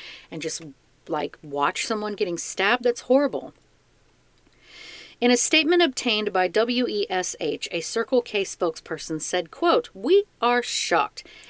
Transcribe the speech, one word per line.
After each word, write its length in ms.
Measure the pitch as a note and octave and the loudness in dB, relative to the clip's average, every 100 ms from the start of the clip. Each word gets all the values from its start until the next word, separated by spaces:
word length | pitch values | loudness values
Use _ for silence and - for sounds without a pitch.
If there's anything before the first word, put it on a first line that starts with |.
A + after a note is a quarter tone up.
| - - - | -12 -18 -14
and 100 | E3 | -8
just, 220 | D#3 - D#3+ - _ _ - | -6 -6 -10 -20 _ _ -6
like, 300 | D#3 D3 - | -4 -4 -8
watch 460 | D3+ C#3+ D3 - - | -10 -2 -2 0 -4
someone 260 | A3 G#3 | -4 -4
getting 240 | G3+ F#3+ E3+ | -2 -2 -2
stabbed? 460 | - - G3 B3 | -6 2 4 4
That's 180 | A#3+ A#3+ | 2 -2
horrible. 540 | - C4 C#4+ - B3 - _ _ _ _ _ _ _ _ _ _ _ - - - - - | 2 4 4 -2 -10 -16 _ _ _ _ _ _ _ _ _ _ _ -20 -20 -20 -18 0
In 120 | A#3+ | 4
a 60 | B3 | 4
statement 440 | - D#4 D#4 F4 | 4 4 4 4
obtained 520 | E4 B3+ B3+ G#3+ G#3 | 4 2 -2 0 0
by 160 | F#3 F#3 | 0 2
W 360 | G#3+ A#3 B3 B3 | 2 2 2 0
E 200 | G#3+ F#3+ | 0 -2
S 260 | F#3 F3+ - | -2 -4 -4
H, 280 | D#3+ D#3+ - | -4 -4 -6
a 80 | F3 | -6
Circle 420 | - A3 A#3 B3+ | -4 -4 0 0
K 220 | - G#3 | 0 -2
spokesperson 800 | F#3+ - F3 D#3+ - D#3+ - D#3 | -4 -2 -2 -2 -8 -10 -6 -6
said, 300 | - F3+ E3+ | -2 -4 -4
quote, 380 | - F4 B3 - | -2 2 2 0
"We 320 | F#3+ A3 G4 G4+ - | -6 2 4 2 -2
are 200 | A#3+ B3 | 0 0
shocked 600 | A#3+ - - E3 - - - - - | -2 -4 0 0 0 -6 -20 -20 -20